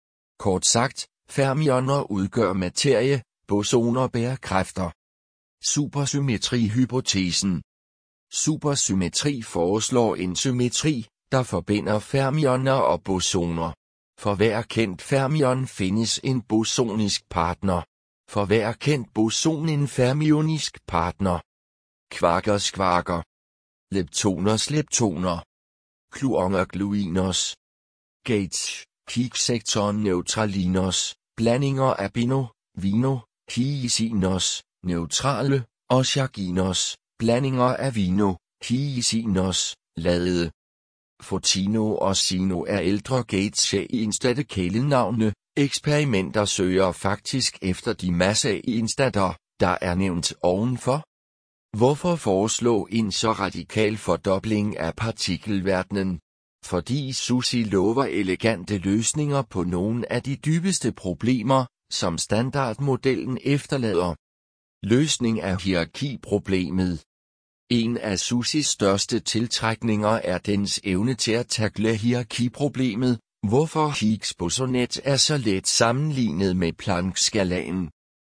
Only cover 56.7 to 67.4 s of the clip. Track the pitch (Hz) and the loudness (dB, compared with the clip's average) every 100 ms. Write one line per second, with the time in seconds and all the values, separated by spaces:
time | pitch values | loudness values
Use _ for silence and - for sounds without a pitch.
56.7 | 90 82 139 131 127 - 127 120 123 110 | -4 -2 -4 -4 -6 0 0 0 -2 0
57.7 | 95 95 120 131 87 95 90 113 90 92 | 2 2 2 0 0 -2 0 0 0 -2
58.7 | 104 92 104 113 151 147 143 135 95 87 | -2 2 0 0 -2 0 -2 -2 -2 0
59.7 | 90 101 120 - 120 127 139 151 165 190 | 0 0 -2 -2 -4 -4 -4 0 0 0
60.7 | 170 120 - 95 85 113 127 110 135 123 | 0 -2 -4 -6 -2 0 2 4 2 2
61.7 | _ _ - 92 82 - 104 131 143 127 | _ _ -4 -2 -2 -2 0 0 -2 -2
62.7 | 110 139 123 135 107 123 127 135 143 - | -2 0 0 0 0 -2 -4 0 0 0
63.7 | 139 113 87 90 82 _ _ _ _ _ | -2 0 2 0 -2 _ _ _ _ _
64.7 | _ 98 120 151 - 117 110 90 90 92 | _ 2 4 4 0 0 -2 -2 -2 0
65.7 | 90 82 - 143 120 - 101 - 95 82 | 0 0 -4 -6 -6 -2 -2 0 0 0
66.7 | 92 92 82 - _ _ _ | 0 0 -2 -8 _ _ _